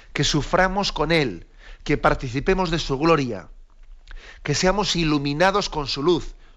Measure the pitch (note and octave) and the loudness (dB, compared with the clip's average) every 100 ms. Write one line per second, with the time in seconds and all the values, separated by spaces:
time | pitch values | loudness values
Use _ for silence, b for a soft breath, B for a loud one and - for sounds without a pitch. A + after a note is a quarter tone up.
0 | B - C#3+ D#3 C3+ F3 F#3 F#3+ G3 - | B -4 0 0 0 2 2 2 -2 -2
1 | D3 E3 C3+ E2+ - B B B - D3 | 0 2 0 -4 -14 B B B -2 2
2 | D3+ D3 C3 B2+ C#3 F#3+ F3+ E3 - C3+ | 2 0 -2 -4 0 0 0 -2 -2 0
3 | D#3 E3 C3 G2+ D#2+ - - - - - | 4 4 2 -6 -12 -20 -20 -20 -20 -20
4 | - B B B - C#3+ F3+ F#3+ G3 E3+ | -18 B B B -4 0 2 2 2 0
5 | D#3+ D3+ C#3+ D3 F#3 G3+ F#3 D#3 C3+ - | 2 0 0 2 2 2 -2 -4 -4 -2
6 | D3 E3 - - b | 0 0 -2 -14 b